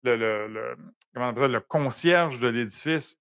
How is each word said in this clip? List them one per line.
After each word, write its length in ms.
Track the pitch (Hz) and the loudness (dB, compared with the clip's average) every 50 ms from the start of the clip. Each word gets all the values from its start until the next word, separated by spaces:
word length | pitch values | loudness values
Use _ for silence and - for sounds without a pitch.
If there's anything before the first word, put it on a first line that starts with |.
le, 140 | - 127 120 | 4 2 2
le, 320 | 113 113 110 110 104 107 110 | 2 2 0 0 -2 -6 -8
le, 280 | 110 110 117 120 120 - - - _ _ _ _ _ | -8 -8 -8 -8 -10 -12 -16 -20 _ _ _ _ _
comment 120 | 123 123 | -4 -4
on 40 | 123 | -4
appelle 120 | 117 123 | 0 0
ça, 60 | 139 131 | 2 2
le 120 | 123 113 | 2 0
concierge 760 | - _ - 156 147 131 - - - 170 175 175 170 156 131 120 | -2 _ -2 0 0 0 -4 0 4 4 4 6 4 2 -2 0
de 80 | 120 120 | 0 0
l'édifice 720 | 113 120 120 107 - - - 151 160 151 - - - _ | 0 0 -4 -4 -8 -8 -2 -2 -2 -2 -4 -8 -18 _